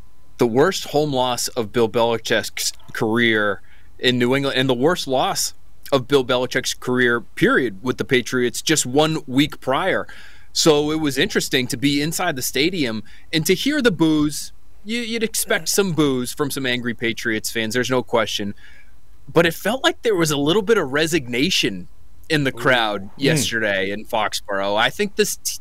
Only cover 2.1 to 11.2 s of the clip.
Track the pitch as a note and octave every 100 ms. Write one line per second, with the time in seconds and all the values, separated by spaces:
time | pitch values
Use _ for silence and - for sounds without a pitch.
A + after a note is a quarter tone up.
2.1 | A#2 - A2 - - - - - - A2+
3.1 | A#2 A#2 A2 G#2 F#2+ - - - - B2+
4.1 | B2 B2 C3+ C#3 A#2+ C3 A#2+ C#3+ F3 C#3
5.1 | C3 F#3 F3 - - - - - C#3 A#2+
6.1 | C#3 B2+ B2+ B2+ C3+ - - - B2+ B2
7.1 | A#2+ - - G3 F#3+ B2 F#2+ B2 B2 -
8.1 | B2+ - B2+ A#2+ - - D#3 - C3+ D#3
9.1 | D#3 B2+ B2+ D3 - - C#3 F#3 A#2 F#2
10.1 | - - - - - E3 D3 D3+ D#3 D3+
11.1 | C3